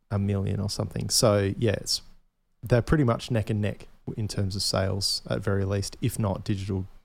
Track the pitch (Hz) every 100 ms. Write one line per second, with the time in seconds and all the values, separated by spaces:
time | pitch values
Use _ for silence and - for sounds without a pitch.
0 | _ 101 101 98 101 98 101 - 101 113
1 | 107 - 117 104 98 - 113 - - -
2 | - - _ _ _ _ 110 120 - 160
3 | 120 113 - 120 101 104 104 - - -
4 | - - 104 - 98 98 - 95 95 98
5 | - - - 117 104 98 98 101 98 -
6 | 123 - 104 92 - 98 95 95 95 -